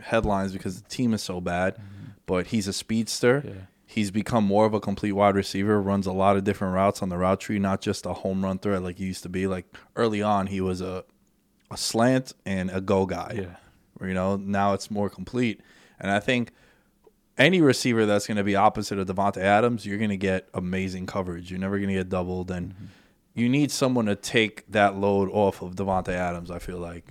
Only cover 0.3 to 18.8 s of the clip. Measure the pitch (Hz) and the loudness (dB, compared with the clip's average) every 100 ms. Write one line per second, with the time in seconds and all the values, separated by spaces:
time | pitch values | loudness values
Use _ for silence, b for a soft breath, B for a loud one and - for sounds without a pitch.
0.3 | 98 98 95 101 92 - - 123 107 - | 0 -2 -4 -8 -8 -10 -2 0 0 -4
1.3 | 90 87 87 95 - 101 101 104 B - | -6 -2 0 0 -2 -12 -16 -18 B -2
2.3 | 92 87 113 98 - - 113 110 - 123 | -2 0 -2 -2 -4 -2 -2 -2 2 2
3.3 | 139 131 95 95 _ - 110 101 107 - | 2 -2 -12 -16 _ -8 -4 -2 -2 0
4.3 | 120 101 101 107 107 104 98 107 98 101 | 2 4 4 4 2 -2 -2 -2 4 4
5.3 | 98 95 98 104 104 98 98 95 92 98 | 4 0 0 2 2 2 0 0 2 4
6.3 | 101 98 95 98 92 98 - 95 87 92 | 4 2 0 0 2 2 2 -4 0 2
7.3 | 95 - 104 98 98 104 98 90 87 98 | 0 0 -2 0 0 -2 -4 -6 -6 -4
8.3 | 95 95 92 104 92 90 90 95 90 90 | -2 -2 -2 -2 -2 -2 -6 -6 -8 -6
9.3 | 92 95 92 - B B - 117 104 104 | -4 -2 -4 -8 B B 0 0 2 2
10.3 | 101 95 95 92 92 92 92 - _ _ | 0 0 -2 -2 -2 -6 -8 -12 _ _
11.3 | _ _ _ - 101 - 110 123 131 - | _ _ _ -14 -8 -2 2 4 2 -2
12.3 | - 101 95 92 95 95 98 95 87 - | -8 -4 -2 -2 -2 2 2 2 -2 -6
13.3 | 113 90 90 - _ _ - 92 92 95 | -8 -8 -12 -20 _ _ -10 -4 -2 0
14.3 | 98 98 101 101 98 - 104 101 - 92 | -2 -2 0 2 0 -2 -4 -4 -6 -6
15.3 | 123 120 98 b b b - 95 101 131 | -2 -2 -4 b b b -8 -2 0 2
16.3 | 123 117 b b b b _ _ _ _ | 0 -2 b b b b _ _ _ _
17.3 | - 151 185 143 120 127 113 104 104 - | 4 4 6 6 4 2 4 4 2 2
18.3 | 107 101 98 107 107 | -2 0 4 4 2